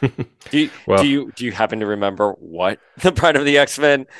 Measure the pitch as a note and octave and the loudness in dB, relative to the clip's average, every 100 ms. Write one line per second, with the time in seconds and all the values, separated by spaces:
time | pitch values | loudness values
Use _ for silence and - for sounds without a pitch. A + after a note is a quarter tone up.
0 | C3+ - B2 _ - D3 D3+ - - G2 | -6 -6 -14 _ -4 -2 -2 -4 0 2
1 | C#3+ C#3 C3 - B2 G2 A2 A2 G#2 G#2 | 2 0 -4 -8 -8 -4 -4 -2 -4 -2
2 | G2+ F#2+ G#2 F#2+ E2+ E2 F#2 A2 _ - | -4 0 -2 -4 -12 -4 -4 -4 _ -2
3 | F#3 D#3+ E3+ D3 C#3+ C#3+ C#3 - D3 C#3 | -2 2 2 4 4 4 2 2 2 2
4 | C3 | -2